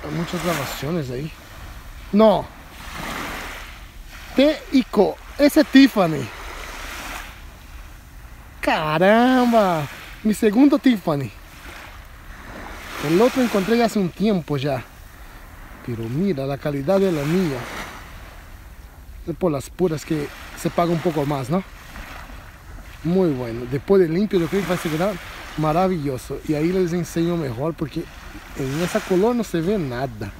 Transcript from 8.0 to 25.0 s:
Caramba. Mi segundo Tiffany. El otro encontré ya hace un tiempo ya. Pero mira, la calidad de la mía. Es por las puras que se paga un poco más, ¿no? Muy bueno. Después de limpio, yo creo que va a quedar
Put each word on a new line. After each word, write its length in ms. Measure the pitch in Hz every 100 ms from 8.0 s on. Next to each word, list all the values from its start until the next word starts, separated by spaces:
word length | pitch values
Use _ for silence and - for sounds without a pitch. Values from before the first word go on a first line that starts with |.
| - - - - - -
Caramba. 1300 | - 214 156 156 185 220 247 254 247 233 190 165 143 - - -
Mi 100 | 220
segundo 440 | 202 220 202 285 285
Tiffany. 520 | 269 226 - 147 127 - - - - - - - - - - - - - - - - - 147
El 100 | 170
otro 200 | 247 262
encontré 360 | 240 202 185 233
ya 80 | 233
hace 120 | 220
un 120 | 180
tiempo 480 | - 202 196 151 143
ya. 260 | 143 131 - - - - - - - - - - -
Pero 160 | 113
mira, 400 | 113 131 202 147
la 140 | 135 139
calidad 420 | 151 143 139 196
de 120 | 196
la 100 | 160
mía. 380 | 143 180 175 127 123 - - - - - - - - - - - - - - - -
Es 80 |
por 160 | 156 185
las 200 | 143 -
puras 340 | - 180 156
que 240 | - 156 143 - - -
se 140 | 170
paga 220 | - 170
un 80 | 170
poco 260 | 180 156 139
más, 240 | 143 123
¿no? 140 | 180 190 - - - - - - - - - - - - -
Muy 280 | 156 185 180
bueno. 320 | 131 123 113 123
Después 300 | 135 - 196
de 80 | 170
limpio, 300 | 165 214 190
yo 80 | 165
creo 160 | 190
que 60 | 170
va 60 | 180
a 20 |
quedar 360 | 170 156